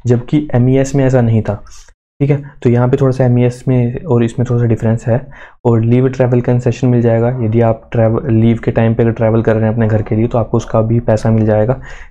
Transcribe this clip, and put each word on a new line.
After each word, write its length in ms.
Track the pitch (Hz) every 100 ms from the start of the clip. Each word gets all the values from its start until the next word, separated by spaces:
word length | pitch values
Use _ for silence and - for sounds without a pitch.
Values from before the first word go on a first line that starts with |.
| 117
जबकि 420 | 120 117 151 151 120
एमईएस 400 | 123 135 135 143
में 100 | 131
ऐसा 160 | 127
नहीं 200 | 117 113
था, 220 | 104 92 - - - _ _ -
ठीक 80 | 139
है। 140 | 143 143 -
तो 60 | 127
यहाँ 180 | 120 123
पे 100 | 135
थोड़ा 100 | 135
सा 140 | 127 127
एमईएस 380 | 123 123 123 -
में 360 | 127 120 127
और 200 | 165 120
इसमें 220 | 117 - 120
थोड़ा 120 | 120
सा 60 | 120
difference 400 | 110 113 113 -
है। 200 | 117 - - - - 123
और 160 | 117
leave 260 | 113 123 131
travel 340 | 127 123 123
concession 460 | 120 123 123 117 127
मिल 140 | 120
जाएगा, 380 | 117 113 117 127
यदि 200 | 110 113
आप 280 | 117 110 -
travel, 420 | 120 113 117 147
leave 260 | 113 113 117 -
के 60 |
time 240 | 117 113 113
पे 80 |
अगर 80 | 117
travel 300 | 113 110 113
कर 140 | 113 110
रहे 100 | 110
हैं 80 |
अपने 140 | 117 110
घर 140 | 110
के 140 | 104 107
लिए, 120 | 117
तो 100 | 123
आपको 200 | 110 117
उसका 240 | - 113
भी 180 | 110 117
पैसा 320 | 120 110 113
मिल 140 | 110 107
जाएगा। 360 | 107 110 135 - - -